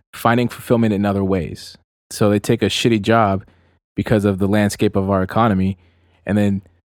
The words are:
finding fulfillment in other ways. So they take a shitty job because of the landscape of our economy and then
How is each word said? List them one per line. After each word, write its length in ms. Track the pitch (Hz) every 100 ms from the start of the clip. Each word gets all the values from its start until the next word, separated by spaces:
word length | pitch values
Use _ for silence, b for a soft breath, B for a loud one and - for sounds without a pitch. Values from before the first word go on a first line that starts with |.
| _
finding 340 | - 117 120 120
fulfillment 440 | - - 120 113
in 140 | 98 101
other 180 | 98
ways. 540 | 98 95 78 98 - - _ _ -
So 180 | - 107
they 80 | 104
take 240 | - 117
a 20 | 98
shitty 380 | - 127 113
job 420 | 101 113 107 95 - b b b _ -
because 300 | 98 110 101
of 140 | 95
the 80 | 98
landscape 480 | 104 104 - 107 101
of 160 | 95
our 100 | 98
economy 560 | 95 113 113 95 95 92 _ _ _ _ -
and 100 | 104
then 240 | 101 98 - _